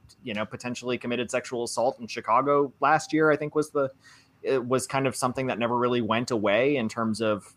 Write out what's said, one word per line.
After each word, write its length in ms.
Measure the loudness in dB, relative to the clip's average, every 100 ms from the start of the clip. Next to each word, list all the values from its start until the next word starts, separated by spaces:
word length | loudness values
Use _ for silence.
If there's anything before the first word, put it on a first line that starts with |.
| -10 -16
you 120 | -8
know, 120 | -6 -6
potentially 520 | -6 -8 -8 -6 -4
committed 340 | -4 -4 -2
sexual 320 | -4 -4 -6
assault 360 | -4 0 0 -2
in 80 | -10
Chicago 680 | -8 2 2 4 2 0 0
last 320 | 2 2 2
year, 180 | 2 4
I 60 | 2
think 180 | 0 -2
was 160 | 0
the, 180 | 0 -2 -4 -20 -20 _ _
it 240 | 0 0 2
was 200 | 0 0
kind 220 | 0 0
of 80 | 0
something 320 | -2 -2 -4
that 100 | -2
never 200 | 0 0
really 240 | 2 0
went 280 | 0 0 0
away 460 | 0 4 4 4 2
in 140 | -2
terms 320 | -2 -2 0
of, 340 | 0 0 -4